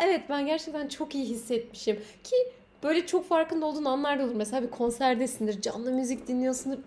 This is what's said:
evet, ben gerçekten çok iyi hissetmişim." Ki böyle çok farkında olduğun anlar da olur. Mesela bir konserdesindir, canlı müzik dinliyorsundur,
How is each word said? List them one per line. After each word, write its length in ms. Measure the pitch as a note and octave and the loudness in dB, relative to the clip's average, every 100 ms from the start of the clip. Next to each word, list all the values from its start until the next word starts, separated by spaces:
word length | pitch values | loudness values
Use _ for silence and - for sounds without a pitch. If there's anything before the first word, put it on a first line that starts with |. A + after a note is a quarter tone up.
evet, 160 | F4 E4 - | 4 2 0
ben 180 | C#4+ C#4+ | -2 0
gerçekten 420 | D#4 D#4+ D4+ C#4 | -2 -2 -6 -6
çok 260 | - D4 | -6 -6
iyi 100 | C#4 | -4
hissetmişim." 720 | A#3+ A3+ - A#3 - - - G#3 - - | -4 -4 -2 -4 -4 -6 -2 -2 -4 -16
Ki 120 | - B4 B4 - - - | 0 2 2 -2 -20 -4
böyle 240 | C#4+ D#4+ E4+ | 2 2 2
çok 220 | F4+ F4 | 0 4
farkında 380 | E4 D#4+ E4 D#4 | 2 4 0 -2
olduğun 180 | D4+ | 0
anlar 340 | C#4+ C4+ C#4+ C#4 | 0 2 2 2
da 60 | |
olur. 100 | B3+ | 0
Mesela 280 | A3 G#3 A#3+ | 0 -2 -2
bir 80 | A#3 | -2
konserdesindir, 880 | - A#3+ A#3 C4 A#3+ B3+ - G#3+ G3 | 0 -2 2 2 4 0 0 -2 0
canlı 320 | - A3 A#3+ | -2 -2 -2
müzik 360 | B3+ B3 C4 - | 0 0 -4 -2
dinliyorsundur, 500 | B3+ B3+ B3+ C4+ C4 | 0 2 0 -2 -6